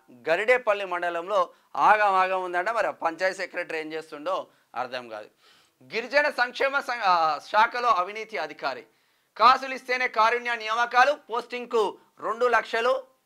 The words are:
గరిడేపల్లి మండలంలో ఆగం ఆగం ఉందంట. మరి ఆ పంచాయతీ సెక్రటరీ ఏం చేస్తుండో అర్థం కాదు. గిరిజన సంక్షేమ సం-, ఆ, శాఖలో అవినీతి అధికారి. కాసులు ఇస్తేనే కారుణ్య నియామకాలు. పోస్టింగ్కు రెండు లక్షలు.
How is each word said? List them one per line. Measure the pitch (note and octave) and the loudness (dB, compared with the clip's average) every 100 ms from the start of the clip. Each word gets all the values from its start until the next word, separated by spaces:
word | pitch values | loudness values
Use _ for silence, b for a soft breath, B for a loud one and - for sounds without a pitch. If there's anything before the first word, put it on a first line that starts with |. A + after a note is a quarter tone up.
| _ B2 C#3+ | _ -10 -2
గరిడేపల్లి | F3 A3 B3 A#3 G3+ | 0 4 2 2 -2
మండలంలో | F#3+ F3 F3 E3+ F3+ G3+ E3+ b b C#3 | -2 -4 -2 -4 -2 0 0 b b 2
ఆగం | E3 G#3+ G#3 | 6 6 4
ఆగం | F#3+ F#3 F#3+ | 2 2 0
ఉందంట. | F3+ F3 F#3+ | -2 -4 -2
మరి | A#3 E3 | -2 -2
ఆ | |
పంచాయతీ | C3+ E3 E3 F#3+ F#3+ | -2 -6 -2 -2 -2
సెక్రటరీ | E3+ F3 D#3+ D#3+ | -8 -8 -6 -8
ఏం | D#3 | -8
చేస్తుండో | D#3 D3+ D3 D#3+ F3 B2+ b b | -10 -10 -10 -6 -6 -8 b b
అర్థం | A#2 B2 B2+ A#2+ | -10 -8 -8 -10
కాదు. | G#2+ A2 _ b b b _ | -14 -14 _ b b b _
గిరిజన | B2+ G#3+ A#3+ C#4+ D4 | -10 -8 -2 0 0
సంక్షేమ | B3+ B3 - C4+ C#4 | -2 -4 -2 -2 -2
సం-, | B3+ A#3+ | -4 -2
ఆ, | G3 F3 D#3+ C#3+ | 2 4 2 -2
శాఖలో | - G#3+ - A#3+ A#3+ | 0 2 2 2 0
అవినీతి | F3+ F#3 G#3+ G#3+ G3 | 0 -2 -8 -10 -8
అధికారి. | D#3 D3+ D3 B2 - _ _ _ _ - | -8 -6 -8 -8 -14 _ _ _ _ 4
కాసులు | A#3 C4 C4 | 6 6 0
ఇస్తేనే | B3 B3+ B3+ B3 | -10 -6 -2 -2
కారుణ్య | A#3 A3 A#3+ A#3+ A#3 | 2 2 2 -4 -6
నియామకాలు. | G#3+ A3+ A#3+ B3 C4+ | -4 -2 2 4 4
పోస్టింగ్కు | D4 - A3 - B3 A#3+ A#3 F#3+ - b - | 2 -6 -8 -8 -10 -2 0 0 -2 b -10
రెండు | E3+ A3+ B3 | -8 0 2
లక్షలు. | A3+ - A#3 A#3+ C4 - _ | 2 0 0 0 0 -4 _